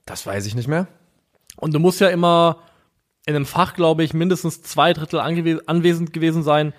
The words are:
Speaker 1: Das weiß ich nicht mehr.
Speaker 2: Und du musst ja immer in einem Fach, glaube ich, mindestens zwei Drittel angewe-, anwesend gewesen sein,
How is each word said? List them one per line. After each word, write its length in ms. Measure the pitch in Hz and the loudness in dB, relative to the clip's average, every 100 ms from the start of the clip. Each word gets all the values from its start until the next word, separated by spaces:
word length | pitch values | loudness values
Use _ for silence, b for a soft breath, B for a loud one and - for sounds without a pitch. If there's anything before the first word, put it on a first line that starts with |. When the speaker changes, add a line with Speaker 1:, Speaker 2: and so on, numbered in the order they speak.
| - | -16
Speaker 1:
Das 200 | 82 - | -14 -8
weiß 200 | 101 101 | -8 -6
ich 100 | 120 | -6
nicht 120 | 120 | -2
mehr. 200 | 160 185 _ _ _ _ _ - - | -4 -4 _ _ _ _ _ -20 -8
Speaker 2:
Und 160 | 156 | -4
du 60 | 160 | 2
musst 200 | 175 180 | 2 4
ja 60 | 196 | 2
immer 500 | 175 175 170 170 160 b b b _ _ _ - | 4 2 4 2 0 b b b _ _ _ -4
in 100 | 147 | -4
einem 100 | 135 | -2
Fach, 280 | 170 180 | -2 -2
glaube 300 | - 165 160 | 2 2 2
ich, 100 | 156 | 0
mindestens 500 | 160 180 180 165 - | 0 0 0 -2 -8
zwei 300 | - - 160 | -6 0 2
Drittel 260 | 156 156 160 | 0 -4 -4
angewe-, 420 | 127 170 165 160 - | -2 -2 -2 -2 -2
anwesend 460 | 170 170 170 165 | 2 2 0 -4
gewesen 300 | 165 165 160 | -2 -2 0
sein, 300 | 151 151 151 | 0 0 0